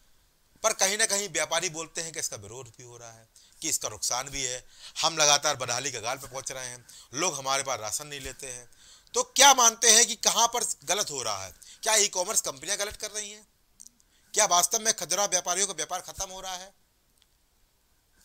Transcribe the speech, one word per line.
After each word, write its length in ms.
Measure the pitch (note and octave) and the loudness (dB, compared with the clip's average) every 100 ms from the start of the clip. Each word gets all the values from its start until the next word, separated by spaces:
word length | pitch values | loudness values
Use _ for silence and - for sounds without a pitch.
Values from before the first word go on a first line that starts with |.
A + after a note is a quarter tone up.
| _ _ _ _ _ _ | _ _ _ _ _ _
पर 100 | A3 | -2
कहीं 260 | - F#3+ G#3 | 0 0 2
ना 80 | A3 | 0
कहीं 220 | G3 G3+ | 0 -2
व्यापारी 400 | D#3+ D#3 E3 F3+ | -4 0 0 -2
बोलते 340 | D#3+ D#3+ - | -6 -10 -10
हैं 100 | E3 | -10
कि 80 | D#3 | -6
इसका 160 | - B2 | -6 -8
विरोध 300 | G2+ A#2+ A#2+ | -12 -16 -16
भी 160 | - | -20
हो 120 | A#2+ A#2+ | -20 -18
रहा 160 | A#2 | -20
है, 160 | A2+ A2+ - - - | -20 _ -20 -20 -8
कि 60 | D#3 | -4
इसका 200 | B2+ C3 | -2 -4
नुकसान 400 | G#2+ - B2 C#3 | -4 -2 -2 -4
भी 140 | C#3 | -6
है, 220 | B2+ B2 - - - - | -6 -6 -12 -20 -12 -2
हम 160 | D#3+ D#3+ | 0 4
लगातार 380 | D3 D3 D3+ C3+ | 6 6 2 -2
बदहाली 360 | B2 A#2+ C#3 | -2 -4 -4
के 80 | B2 | -6
गाल 160 | G#2+ C3+ | -6 -6
पे 100 | C3 | -8
पहुंच 260 | C3 C3 | -10 -10
रहे 140 | C3 B2+ | -10 -12
हैं, 180 | B2 - - - | -14 -20 -20 -12
लोग 220 | C3 F3+ C#3+ | -4 -4 -4
हमारे 260 | C3 C3+ | -2 -2
पास 180 | C3+ A#2 | -2 -6
राशन 260 | G#2+ - D3 | -4 -6 -8
नहीं 140 | C#3 | -12
लेते 260 | C3+ B2+ C3+ | -12 -12 -14
हैं, 220 | B2 A#2+ - - - _ | -14 -18 -20 -20 -20 _
तो 80 | A#3 - - | -2 0 8
क्या 160 | C#4 | 10
मानते 360 | C4 A3+ A3 A#3 | 10 6 6 6
हैं 160 | A3 A3+ | 6 4
कि 80 | A3+ | 2
कहां 240 | G#3 F3+ A#3 | 0 2 2
पर 160 | A#3+ A3 - | 2 -4 -6
गलत 260 | C#3+ F#3+ G3 | -4 -4 -2
हो 120 | C#3 | -4
रहा 220 | A2+ G2 | -6 -6
है? 80 | F#2+ - - - | -10 -16 -20 -6
क्या 120 | A3 A3 | 2 2
ई-कॉमर्स 440 | G3+ F#3 F3+ F#3+ | 2 0 0 0
कंपनियां 380 | E3+ C3+ D#3+ G3 | -2 -8 -8 -6
गलत 180 | G3+ - | -6 -8
कर 140 | G#3+ | -10
रही 200 | G#3 G#3 | -10 -12
हैं? 160 | G#3+ _ _ _ - - _ _ _ _ | -16 _ _ _ -20 -20 _ _ _ _
क्या 100 | G3 G#3 | 2 6
वास्तव 340 | F3 F3 A3+ | 6 4 2
में 120 | A3 - | 0 -2
खुदरा 280 | E3 F3+ G3+ | -2 0 2
व्यापारियों 400 | F3+ F3 F3 G3 | 0 0 -2 -2
का 60 | |
व्यापार 280 | E3 D3+ F3+ | -2 -6 -6
खत्म 280 | E3 D#3 F#3+ | -8 -10 -10
हो 100 | F#3 | -8
रहा 140 | F#3 | -10
है? 180 | F3+ F#3+ _ _ _ _ _ _ _ _ _ _ _ _ _ _ _ | -10 -12 _ _ _ _ _ _ _ _ _ _ _ _ _ _ _